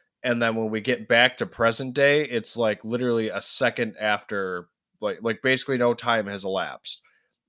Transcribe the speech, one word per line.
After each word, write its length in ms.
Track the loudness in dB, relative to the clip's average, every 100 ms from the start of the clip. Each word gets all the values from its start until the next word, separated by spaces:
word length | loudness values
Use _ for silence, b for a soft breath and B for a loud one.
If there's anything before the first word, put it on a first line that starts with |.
| b _
and 180 | -2 0
then 140 | 0 0
when 140 | -2
we 100 | -2
get 280 | -2 -2 2
back 280 | 4 4 2
to 80 | -6
present 480 | 0 0 2 -4
day, 300 | 2 4 4
it's, 320 | 2 -4 -4 -2
like, 280 | 0 0
literally 440 | -4 -2 0 0 0
a 140 | -4
second 540 | -4 0 0 0 -4 -2
after, 680 | 0 0 -2 -4 -4 -6 -10 _ _ -6
like, 180 | -6 -4
like, 200 | -4 -2
basically 340 | 0 0 0 2
no 160 | 2
time 320 | 2 0 0 0
has 160 | -6
elapsed. 580 | -4 -4 -4 -8 -14 -14 _ _ _ _